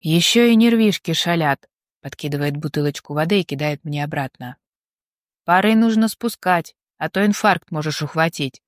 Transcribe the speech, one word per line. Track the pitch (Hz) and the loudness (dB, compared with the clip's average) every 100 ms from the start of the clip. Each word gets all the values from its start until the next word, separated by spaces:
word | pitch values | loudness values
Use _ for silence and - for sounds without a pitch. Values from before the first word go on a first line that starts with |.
«Ещё | 160 165 170 233 240 | 0 0 2 4 4
и | 226 | 4
нервишки | 233 233 220 - - | 4 4 2 0 -4
шалят», | 165 - 170 151 139 _ _ _ _ | -4 -2 0 0 -2 _ _ _ _
подкидывает | 135 - 151 143 143 143 | -16 -10 -8 -4 -4 -4
бутылочку | 151 151 147 147 _ | -6 -4 -4 -4 _
воды | 147 160 202 | -4 0 0
и | |
кидает | 175 139 151 147 | -2 -4 -6 -6
мне | 151 147 | -8 -6
обратно. | 147 156 135 _ 123 127 _ _ _ _ _ _ _ _ | -6 -6 -8 _ -16 -16 _ _ _ _ _ _ _ _
«Пары | - 180 208 220 | 0 2 4 4
нужно | 226 220 220 | 4 2 0
спускать, | - 233 - 185 180 - _ _ _ | -2 -8 -6 -2 -2 -2 _ _ _
а | 156 | -6
то | 190 | 0
инфаркт | 202 202 214 170 _ | 0 2 0 0 _
можешь | 160 156 147 | -6 -4 -6
ухватить. | 147 160 165 - 139 - | -6 -2 -2 -2 -8 -8